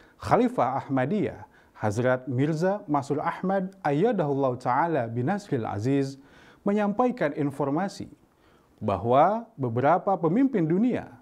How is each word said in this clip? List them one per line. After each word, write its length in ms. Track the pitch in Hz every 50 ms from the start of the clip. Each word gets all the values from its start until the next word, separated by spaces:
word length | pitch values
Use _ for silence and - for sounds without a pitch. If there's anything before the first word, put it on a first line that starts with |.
| - - _ _
Khalifah 640 | - 110 143 196 254 233 - 156 120 127 131 135 -
Ahmadiyah, 560 | - 135 131 127 143 208 208 143 101 95 101 95 - - - - _ _
Hazrat 560 | - 110 107 98 120 120 127 127 127 127 147
Mirza 560 | 123 123 143 151 165 151 180 190 202 208 202
Masrur 400 | - 147 143 127 - 143 147 -
Ahmad 480 | 170 - - - 185 196 196 185 190 - -
Ayyadahullah 720 | - 151 143 147 196 240 240 190 156 143 139 135 139 127 123 127
Ta'ala 480 | - 127 127 139 165 170 160 139 117 117
Binasril 560 | 117 123 120 156 202 202 - - - 120 110
Aziz, 560 | 98 98 104 107 131 139 139 135 135 139 - - - - - - - - -
menyampaikan 720 | _ 202 202 214 208 202 202 240 247 254 247 - 170 143 147
informasi 800 | 160 143 143 131 - 147 135 139 165 196 196 - - - - - _ _ _ _ _ _ _ _ _ _ _ _
bahwa 720 | _ 107 107 98 87 98 117 123 139 156 185 220 226 233 - _
beberapa 640 | - 131 120 113 123 123 143 170 185 180 208 190 170
pemimpin 480 | 170 156 175 247 277 262 269 196 160
dunia 400 | 156 175 190 233 254 180 107 - 82 120 -